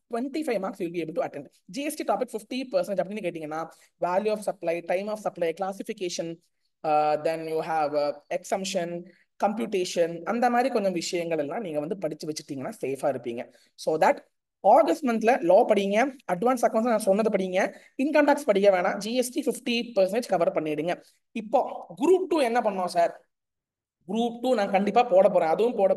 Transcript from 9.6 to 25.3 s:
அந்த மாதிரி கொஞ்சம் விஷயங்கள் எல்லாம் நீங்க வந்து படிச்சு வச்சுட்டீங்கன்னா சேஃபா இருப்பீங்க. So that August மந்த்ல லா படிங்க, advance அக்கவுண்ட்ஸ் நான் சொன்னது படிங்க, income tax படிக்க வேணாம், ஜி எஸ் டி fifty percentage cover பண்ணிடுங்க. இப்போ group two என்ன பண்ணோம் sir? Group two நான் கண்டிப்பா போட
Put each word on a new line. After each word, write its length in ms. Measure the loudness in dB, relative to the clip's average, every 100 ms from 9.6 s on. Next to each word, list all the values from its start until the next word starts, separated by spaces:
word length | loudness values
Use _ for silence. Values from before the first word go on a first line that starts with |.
| -4 -2 -2 0 -2 -2 -4
அந்த 160 | 0 2
மாதிரி 160 | 2 0 0
கொஞ்சம் 200 | -2 -2
விஷயங்கள் 420 | -4 -4 -2 -2
எல்லாம் 200 | -4 -6 -6
நீங்க 140 | -6
வந்து 140 | -4 -6
படிச்சு 240 | -6 -8 -8
வச்சுட்டீங்கன்னா 420 | -10 -8 -8 -8 -8
சேஃபா 260 | -6 -2 -2
இருப்பீங்க. 300 | -2 -6 -8 -10 _ _ -8
So 80 | -4 2
that 140 | 2 2 _ _ _ _ 6
August 320 | 6 6 2 0
மந்த்ல 240 | 0 2 2 6
லா 80 | 6 6
படிங்க, 280 | 2 2 2 0 -2 -6
advance 320 | -2 0 2 2
அக்கவுண்ட்ஸ் 280 | 2 0
நான் 120 | 0 2
சொன்னது 200 | 2 2 0
படிங்க, 240 | 0 0 0 -4 _ -4
income 240 | 0 4 4
tax 180 | 2 2
படிக்க 180 | 4 6 4
வேணாம், 200 | 2 -2
ஜி 80 | -4 -2
எஸ் 100 | -2 -2
டி 60 | -4
fifty 300 | -4 -2 -2 -2 2
percentage 360 | 2 2 -2
cover 200 | 0 2 0
பண்ணிடுங்க. 360 | -2 -2 -2 -4 -8 _ _ -12
இப்போ 180 | 0 0 0 -6 -14 -2
group 240 | 2 4 2
two 60 | 0 2
என்ன 120 | 0 0
பண்ணோம் 260 | -2 -2 0
sir? 180 | 0 -2 _ _ _ _ _ _ _ _ -8
Group 280 | -2 -2 -2
two 80 | 0 0
நான் 140 | 2
கண்டிப்பா 280 | 0 2 2 4
போட 140 | 6 8